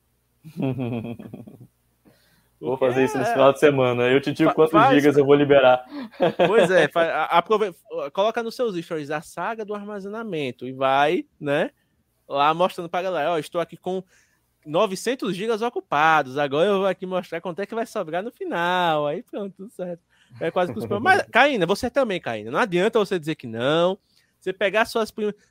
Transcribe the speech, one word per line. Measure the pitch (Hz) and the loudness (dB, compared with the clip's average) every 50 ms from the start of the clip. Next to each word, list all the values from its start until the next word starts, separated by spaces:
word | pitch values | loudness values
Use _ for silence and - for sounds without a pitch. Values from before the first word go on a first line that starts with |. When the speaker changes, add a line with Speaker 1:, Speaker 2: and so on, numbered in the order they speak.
| _ _ _ _ _ _ _ _ | _ _ _ _ _ _ _ _
Speaker 1:
<laughs> | - 156 - - 139 135 127 120 131 117 123 117 110 117 120 - - - - - - - - - - - _ _ _ _ _ _ _ _ _ _ _ _ _ _ _ _ _ - | -20 -16 -10 -6 -4 -4 -4 -4 -6 -6 -6 -6 -8 -10 -12 -14 -16 -18 -18 -18 -20 -20 -20 -20 -20 -20 _ _ _ _ _ _ _ _ _ _ _ _ _ _ _ _ _ -10
Vou | - 117 127 | -6 -4 -2
Speaker 2:
Porque | 131 135 127 | 2 2 2
Speaker 1:
fazer | 120 131 131 | 4 4 2
isso | 127 - | 2 2
nesse | 135 131 - | 0 -2 0
Speaker 2:
é | |
Speaker 1:
final | - 135 135 139 139 | 4 6 6 6 6
de | - | 6
semana. | - 147 139 135 127 123 120 120 123 123 | 4 4 4 4 2 2 2 2 2 2
Eu | 131 139 | 2 2
te | 135 151 | 2 0
digo | 139 - 160 151 | -2 2 2 2
Speaker 2:
Fa-, | - | 4
Speaker 1:
quantos | - 156 160 | 4 2 4
Speaker 2:
faz, | - 208 226 269 269 | 6 4 6 6 6
Speaker 1:
gigas | 143 139 147 135 | 6 4 4 4
eu | 147 139 | 4 6
vou | 135 143 | 6 6
liberar. | 143 143 135 143 139 131 127 127 127 - - 285 294 254 214 - - 180 165 160 - 180 | 4 6 6 6 6 8 6 6 4 0 -6 -14 -14 -14 -12 -4 -2 -2 0 2 2 0
Speaker 2:
Pois | 165 202 226 185 170 | 2 4 4 4 4
é, | 185 175 156 143 | 4 4 2 2
Speaker 1:
<laughs> | |
Speaker 2:
fa-, | - 175 170 | 2 0 0
a-, | 165 127 147 156 - 147 170 | 0 -2 -4 -2 2 2 2
aprove-, | 175 - 220 202 220 196 170 _ _ - 156 170 143 143 | 2 2 0 0 0 -2 -6 _ _ -12 -10 -8 -8 -6
coloca | - - 196 220 220 240 | -2 0 0 0 0 -4
nos | 233 226 220 | -6 -8 -6
seus | - 254 233 190 170 165 | -4 -4 -4 -4 -6 -8
stories | - 175 156 147 139 | -6 -8 -8 -6 -6
a | 151 151 | -8 -8
saga | 156 - - - 175 202 233 226 220 | -8 -10 -12 -10 -8 -8 -8 -8 -10
do | 196 208 | -10 -10
armazenamento | 208 202 202 214 202 190 202 208 226 233 220 180 156 143 127 120 - 123 | -10 -10 -12 -12 -12 -12 -12 -12 -12 -10 -8 -8 -6 -6 -6 -8 -10 -12
e | 127 | -12
vai, | 131 131 135 135 135 139 143 151 170 196 294 _ _ - | -6 -2 0 2 2 4 2 2 0 -2 -4 _ _ -10
né, | 156 143 143 151 190 294 - _ _ _ _ _ _ _ _ _ _ - | -4 -2 0 0 -2 -2 -6 _ _ _ _ _ _ _ _ _ _ -6
lá | 139 139 143 151 | -2 0 2 2
mostrando | 160 165 180 185 - - 175 165 | 2 2 0 -2 -2 -6 -10 -6
pra | - 180 | -6 -4
galera, | 180 190 185 160 143 160 | -4 -4 -4 -2 -2 -2
"Ó, | 175 160 | -2 -2
estou | 151 - - 170 | -4 -4 -4 -6
aqui | 165 - - - | -6 -6 -8 -12
com | - 180 185 190 180 _ _ _ _ _ _ _ _ _ _ _ - | -8 -6 -6 -6 -8 _ _ _ _ _ _ _ _ _ _ _ -12
novecentos | 156 147 175 214 202 185 180 - 226 262 262 - 220 240 | -4 0 0 0 0 -2 -6 -4 -6 -6 -4 -4 -4 -4
gigas | 170 208 226 233 208 | -4 -2 -4 -4 -2
ocupados, | 226 240 - 381 - - - 143 151 160 160 156 143 131 127 | -4 -6 -6 -8 -8 -2 0 2 4 4 4 4 2 0 -2
agora | 143 147 143 131 147 170 208 | -4 -4 -2 0 0 2 2
eu | 202 190 | 2 0
vou | 190 | 0
aqui | 196 185 - 185 | -2 -2 -4 -6
mostrar | 185 185 180 180 - - 170 | -6 -6 -6 -6 -6 -10 -10
quanto | - 190 165 147 | -10 -10 -8 -8
é | 202 | -8
que | - 226 | -8 -6
vai | 226 233 | -8 -8
sobrar | 240 - 226 185 156 156 175 | -6 -6 -8 -8 -4 -6 -6
no | 196 240 | -6 -6
final." | - - 392 359 269 175 170 175 180 180 180 170 156 151 147 | -10 -10 -8 -6 -4 -2 0 0 0 0 2 0 0 0 0
Aí | 147 151 190 | -2 -4 -6
pronto, | 254 _ - 262 202 196 180 | -10 _ -12 -10 -10 -10 -12
tudo | - 190 226 | -16 -20 -18
certo. | _ - 180 180 175 170 _ _ _ _ _ _ - 117 | _ -12 -10 -10 -12 -14 _ _ _ _ _ _ -12 -6
É | 165 165 | -6 -4
quase | - 190 180 170 | 0 0 -2 -2
que | 117 110 | -2 -6
os | 220 | -6
problemas. | 214 214 208 240 359 381 294 | -4 -4 -2 2 2 2 2
Mas, | - - | 2 0
Speaker 1:
<laughs> | |
Speaker 2:
Caína, | - 220 262 294 285 220 170 | 2 4 4 4 4 0 0
você | 165 202 - - 240 | 0 -2 -2 -4 -4
também, | - 285 269 226 190 170 | -2 -2 -2 -2 -2 -6
Caína, | - 131 117 107 104 110 | -6 -6 -8 -8 -8 -6
não | 131 175 | -2 -2
adianta | 240 214 170 175 185 226 - 233 | -2 0 0 0 0 2 2 0
você | 202 - 196 180 | 0 0 -2 -6
dizer | 147 156 156 | -4 -6 -8
que | - - | -8 -8
não. | 120 110 113 120 139 151 165 170 180 190 - _ _ _ _ _ _ _ _ | -10 -6 -2 -2 0 2 2 2 0 -2 -4 _ _ _ _ _ _ _ _
Você | - 185 | -10 -10
pegar | 185 - 214 196 185 214 233 | -6 -4 -4 -2 0 0 0
suas | - - 233 220 214 | 0 0 -4 -4 -4
prim-, | - - 214 208 202 _ _ _ | -6 -6 -6 -6 -6 _ _ _